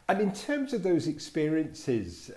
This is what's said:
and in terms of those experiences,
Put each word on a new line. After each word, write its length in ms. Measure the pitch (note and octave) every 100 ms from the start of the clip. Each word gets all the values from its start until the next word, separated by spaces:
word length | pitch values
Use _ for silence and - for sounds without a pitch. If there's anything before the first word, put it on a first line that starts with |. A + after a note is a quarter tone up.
| -
and 100 | G3
in 140 | G3+
terms 400 | - - D4 C4
of 100 | A#3
those 240 | F#3 E3 D#3
experiences, 1200 | D3 - D#3+ D3+ D#3+ D3+ - - A#2 F2 - -